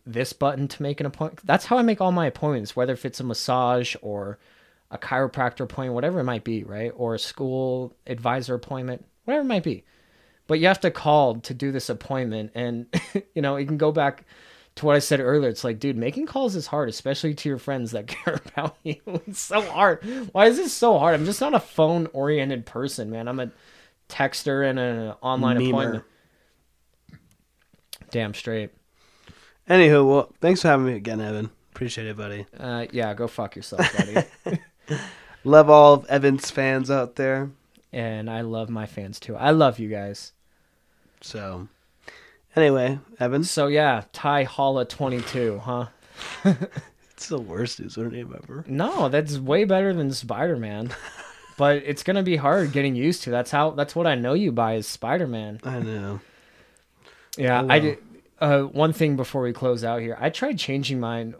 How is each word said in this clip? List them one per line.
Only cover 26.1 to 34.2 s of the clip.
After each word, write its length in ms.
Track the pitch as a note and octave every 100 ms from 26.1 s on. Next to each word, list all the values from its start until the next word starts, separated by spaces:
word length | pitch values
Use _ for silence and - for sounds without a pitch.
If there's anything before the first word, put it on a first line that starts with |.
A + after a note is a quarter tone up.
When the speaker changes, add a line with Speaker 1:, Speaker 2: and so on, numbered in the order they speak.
| _ _ _ _ _ _ _ _ _ _ - _ _ _ _ _ _ _ - -
Speaker 1:
Damn 240 | A#2 G#2+
straight. 380 | G#2 - A2+ G#2 _ _ _ _ _ - - _ _ -
Speaker 2:
Anywho, 380 | F#3 D#3+ D3 C3+
well, 260 | C#3 - -
thanks 200 | E3 F3+
for 60 | E3+
having 180 | C#3 B2+
me 80 | A2+
again, 260 | G#2 A2
Evan. 280 | G#2 G#2+ A2 _ _
Appreciate 340 | - A#2+ - A2
it, 100 | G#2
buddy. 280 | G#2 G#2 G2 -
Speaker 1:
Uh, 280 | B2+ A#2+ A#2+
yeah, 220 | B2 A2
go 140 | G#2 A#2
fuck 280 | - G#2 -
yourself, 300 | - G2 F3+ C#3+
buddy. 640 | G#2 A2